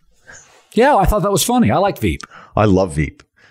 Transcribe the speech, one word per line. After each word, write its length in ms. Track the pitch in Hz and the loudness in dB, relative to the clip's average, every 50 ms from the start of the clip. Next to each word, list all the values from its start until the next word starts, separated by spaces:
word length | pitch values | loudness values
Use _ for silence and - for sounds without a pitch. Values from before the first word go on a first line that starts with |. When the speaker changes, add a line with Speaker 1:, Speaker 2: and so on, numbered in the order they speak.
| _ _ _ _ _ - - - - _ _ _ _ _ - | _ _ _ _ _ -20 -20 -20 -20 _ _ _ _ _ -2
Speaker 1:
Yeah, 200 | 208 240 294 277 | 0 2 2 2
I 100 | 208 185 | 2 2
thought 180 | - 202 208 165 | 2 0 0 0
that 80 | 202 | 0
was 120 | 202 170 - | -2 -2 -2
funny. 280 | - 240 247 214 104 | 0 0 0 0 0
I 60 | 127 160 | 0 0
like 180 | 196 196 - - | 0 -2 -4 -4
Veep. 220 | 110 92 73 - - - - - - - - | -4 -4 -4 -6 -10 -16 -20 -20 -20 -8 -2
Speaker 2:
I 100 | - 107 | 0 0
love 280 | 107 92 92 98 90 71 | 2 2 2 0 0 -2
Veep. 300 | 76 76 69 - - - _ _ _ _ _ | -4 -6 -6 -8 -14 -20 _ _ _ _ _